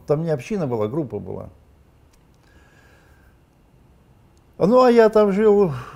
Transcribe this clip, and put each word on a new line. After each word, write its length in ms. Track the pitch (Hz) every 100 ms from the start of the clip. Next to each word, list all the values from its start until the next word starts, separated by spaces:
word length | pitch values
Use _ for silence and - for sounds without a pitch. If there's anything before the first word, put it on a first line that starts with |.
| -
там 180 | 147
не 60 | 165
община 360 | 147 - 208 143
была, 220 | 117 107
группа 300 | 151 127 104
была. 320 | 92 98 - - _ _ _ _ _ _ _ _ _ _ _ _ _ _ _ _ _ _ _ _ _ _ _ _ _ _ _ _ _ -
Ну, 240 | 180 254
а 100 | 254
я 200 | 233 220
там 220 | 214 208
жил, 380 | 190 214 202 185 123 -